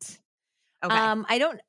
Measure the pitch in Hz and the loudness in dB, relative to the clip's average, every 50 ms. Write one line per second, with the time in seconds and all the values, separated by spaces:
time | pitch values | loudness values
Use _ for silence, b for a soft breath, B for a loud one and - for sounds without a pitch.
0 | - - - - _ _ _ _ _ _ _ _ _ _ _ _ - 185 220 220 | -16 -18 -18 -20 _ _ _ _ _ _ _ _ _ _ _ _ -2 0 2 2
1 | 220 220 214 220 202 - 226 240 285 330 262 208 - | 2 2 0 0 0 0 2 2 2 0 -2 -6 -14